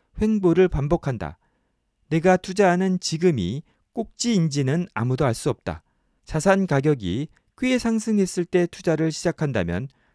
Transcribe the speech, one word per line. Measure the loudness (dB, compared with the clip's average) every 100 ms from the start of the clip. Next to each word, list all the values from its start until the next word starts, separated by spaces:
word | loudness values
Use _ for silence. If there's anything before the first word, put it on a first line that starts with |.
| _ -4
횡보를 | 0 2 4 4 4
반복한다. | 2 0 -2 -2 -6 -8 -12 _ _ _ _ _ _ _
내가 | 0 4 2
투자하는 | 0 2 2 4 0 -2
지금이 | -4 0 2 2 -2 -6 -10 _ _
꼭지인지는 | -10 -10 -6 0 0 0 0 0 -2 -4
아무도 | -4 -2 0 0
알 |
수 | 0 -4
없다. | -4 -6 -10 -12 _ _ _
자산 | -8 -2 2 2 2
가격이 | 0 2 0 -2 -4 -6 _ _ _
꽤 | -2 0
상승했을 | 0 -2 0 0 0 -2 0
때 | 0 0
투자를 | -2 -2 0 0
시작한다면 | -2 -4 -2 -2 -2 -2 -4 -6 -12 _